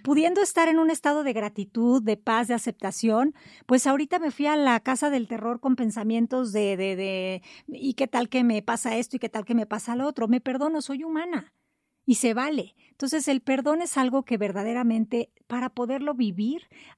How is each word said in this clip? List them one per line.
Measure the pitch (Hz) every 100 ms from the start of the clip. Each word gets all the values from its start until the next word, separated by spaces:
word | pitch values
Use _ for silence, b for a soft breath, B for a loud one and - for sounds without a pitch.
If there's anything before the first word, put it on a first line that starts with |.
pudiendo | 262 294 330 370
estar | 403 339 330
en | 320
un | 320
estado | 320 294 294
de | 277
gratitud, | 220 208 208 196 226 240 254
de | 214 208
paz, | - 226 226
de |
aceptación, | 240 240 - 190 - 226 220 285 - B B B
pues | 247 269
ahorita | 277 302 359
me | 320
fui | - 294
a | 302
la | 277 233
casa | 254 262 294
del | 269 220
terror | 226 226 240
con | 262 254
pensamientos | 226 208 214 226 233 254 240
de, | 208 202 190
de, | 190 185
de, | 196 190 185 185 B B B
"¿y | - 269 -
qué | 269
tal | 247 240
que | 254
me | 240 214
pasa | 208 233 240 226
esto? | 233 262
¿Y |
qué | 226
tal | 220 202
que | 240
me | 214
pasa | 214 - 247
lo | 285
otro?". | 269 220
Me | 247
perdono, | 269 254 294 311
soy | - 277
humana | 320 311 349 320 - _ _ _ _ _ -
y | 226
se | 240
vale. | 226 277 294 180 _ b
Entonces, | b 269 311 285
el | 269
perdón | - 269 277 320
es | 349 285
algo | 254 269
que | - 226
verdaderamente, | 196 196 214 240 240 226 214 240 233 _ -
para | 240 254
poderlo | - 240 269 294
vivir, | 254 220 180 220 330 - B B